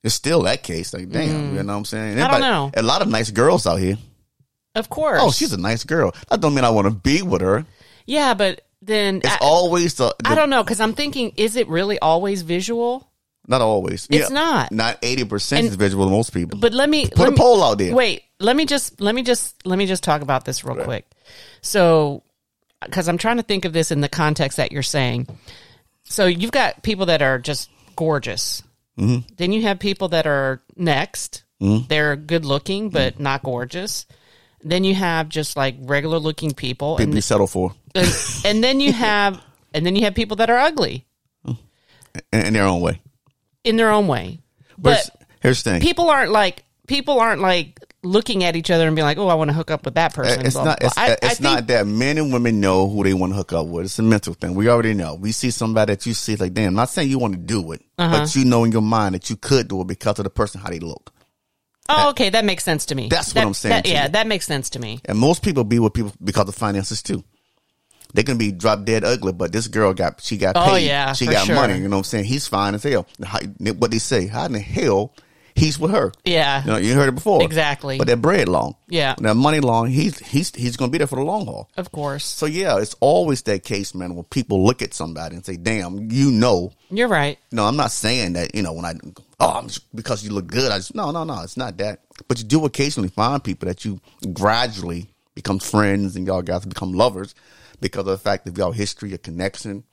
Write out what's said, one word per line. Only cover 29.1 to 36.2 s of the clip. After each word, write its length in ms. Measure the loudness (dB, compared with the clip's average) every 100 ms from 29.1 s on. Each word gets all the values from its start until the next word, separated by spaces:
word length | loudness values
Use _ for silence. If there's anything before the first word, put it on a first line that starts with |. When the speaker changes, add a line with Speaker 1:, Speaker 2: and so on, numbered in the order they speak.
| 2 -2 -4
Speaker 2:
Then 140 | 0
you 80 | 0
have 160 | 0 0
people 300 | -2 -2 0
that 180 | 0 0
are 340 | 0 0 -4 _ -4
next. 680 | 0 0 -2 -8 -12 -14 _ _
Speaker 1:
Mm-hmm. 260 | 2 2 2
Speaker 2:
They're 280 | 0 2 -2
good 300 | -2 -2 0
looking, 440 | -2 -2 -6 -2
but 240 | -2 -2 -2
Speaker 1:
Mm-hmm. 80 |
Speaker 2:
not 200 | -4 -4
gorgeous. 640 | -4 -6 -6 -8 -8 -10 -12 _ _ _ _ _
Then 200 | -2 0
you 120 | 2 2
have 340 | 0 0 -2
just, 260 | -4 -4 -2
like, 200 | -2 -4
regular 360 | -2 0 0
looking 320 | -2